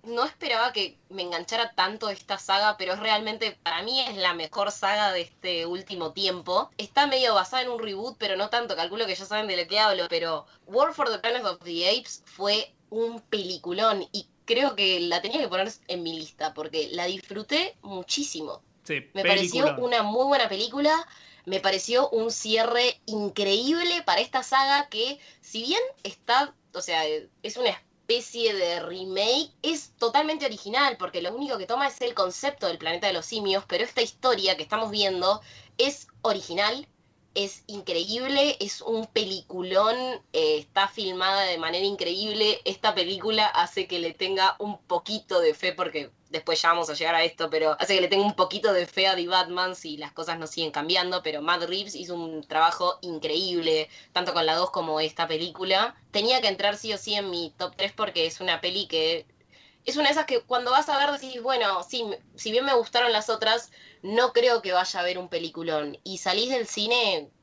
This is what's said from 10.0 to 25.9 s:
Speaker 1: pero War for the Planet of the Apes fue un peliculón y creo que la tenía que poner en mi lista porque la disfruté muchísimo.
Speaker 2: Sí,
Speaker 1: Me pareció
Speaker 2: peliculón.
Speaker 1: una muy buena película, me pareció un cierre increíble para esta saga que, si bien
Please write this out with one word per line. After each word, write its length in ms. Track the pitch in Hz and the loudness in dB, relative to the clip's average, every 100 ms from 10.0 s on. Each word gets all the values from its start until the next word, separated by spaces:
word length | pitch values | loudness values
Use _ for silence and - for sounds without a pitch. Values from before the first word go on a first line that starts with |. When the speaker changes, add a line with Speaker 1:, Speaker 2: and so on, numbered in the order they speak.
| 170 | 0
Speaker 1:
pero 340 | 170 165 156 - _ - | -2 -2 -4 -8 _ -4
War 260 | 214 311 | 2 2
for 180 | 320 262 | 2 -2
the 100 | 214 | 0
Planet 220 | 233 247 208 | -2 -2 -2
of 140 | 170 | -6
the 240 | 170 170 175 | -6 0 0
Apes 340 | 240 233 - - | 0 -4 -16 -18
fue 440 | - 202 208 - _ _ | -4 0 0 -2 _ _
un 320 | 220 233 233 | -4 -4 -6
peliculón 840 | _ 214 185 180 175 180 220 202 170 | _ -4 -4 -8 -6 0 2 2 -4
y 140 | 202 - _ | -12 -14 _
creo 320 | - 233 277 - | 0 2 2 2
que 240 | 196 180 | 2 2
la 220 | 175 175 | 0 -2
tenía 180 | 196 277 | -2 -2
que 80 | 240 | -2
poner 240 | 185 202 - - | -2 -2 -6 -10
en 140 | 180 | -6
mi 160 | 165 165 | -6 -8
lista 340 | 156 - 156 | -12 -8 -8
porque 380 | 156 156 160 147 | -6 -6 -4 -4
la 140 | 170 180 | -4 -4
disfruté 680 | 190 - 202 214 294 381 - | -6 -8 -12 -2 -2 -2 -8
muchísimo. 800 | 208 185 180 - 294 - 151 - _ _ | -12 -12 -4 -4 -4 -6 -10 -12 _ _
Speaker 2:
Sí, 220 | - 147 - | -6 -6 -4
Speaker 1:
Me 80 | 196 | 0
pareció 420 | 185 190 180 240 | 4 4 4 2
Speaker 2:
peliculón. 240 | 294 269 247 | 2 2 2
Speaker 1:
una 140 | 240 | 2
muy 240 | 208 220 277 | 2 2 4
buena 240 | 277 226 | 4 4
película, 560 | 196 233 269 294 320 330 - - - - | 0 -4 2 4 4 0 -18 -20 -18 -4
me 140 | 190 | 0
pareció 500 | 190 196 - 240 277 | 0 0 2 2 4
un 200 | 226 226 | 2 0
cierre 720 | 220 220 220 226 240 247 - - | -4 0 2 4 4 2 0 -6
increíble 960 | 214 208 202 196 196 262 339 349 349 | -4 -4 0 2 2 2 2 2 0
para 160 | 339 175 | 2 2
esta 220 | 240 254 | 2 -2
saga 460 | 254 262 269 277 285 | 2 4 6 4 2
que, 280 | 214 240 285 - - | -2 -4 -4 -14 -20
si 220 | - 220 | -12 -8
bien 180 | 240 392 523 | -2 -2 -2